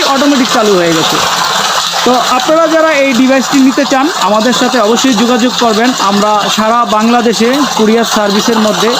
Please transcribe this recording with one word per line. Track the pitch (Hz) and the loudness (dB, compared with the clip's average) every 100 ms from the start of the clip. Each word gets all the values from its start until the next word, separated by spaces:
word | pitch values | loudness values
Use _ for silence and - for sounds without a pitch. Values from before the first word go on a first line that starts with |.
| 302 | 0
অটোমেটিক | 269 285 269 254 247 | 0 2 2 0 0
চালু | 208 185 | 0 2
হয়ে | 170 165 | 0 0
গেছে। | 160 - - - - - - - - - 240 | -2 -2 -4 -4 -4 -4 -4 -4 -6 -4 -2
তো | 247 - 254 | 0 0 -2
আপনারা | 277 320 320 320 | 0 0 2 0
যারা | 320 285 | 0 0
এই | 269 240 | 0 2
ডিভাইসটি | 262 269 - 277 262 | 2 2 0 2 2
নিতে | 240 277 | 2 0
চান, | 262 302 - 185 | 0 0 0 0
আমাদের | 214 240 - | 0 0 0
সাথে | 254 247 208 | 0 0 0
অবশ্যই | 233 262 202 | 2 0 2
যোগাযোগ | 233 247 247 - | 2 2 0 0
করবেন। | 233 214 247 - 196 | 0 0 0 0 0
আমরা | 202 208 208 196 214 | 0 0 0 -2 -2
সারা | 220 240 226 214 | 0 0 0 0
বাংলাদেশে | 226 240 233 208 226 277 247 - | 2 2 0 0 0 0 -2 0
কুরিয়ার | 214 226 220 220 | 2 2 0 -2
সার্ভিসের | 208 202 240 220 214 | 0 0 0 0 0
মধ্যে, | 180 214 | 0 -2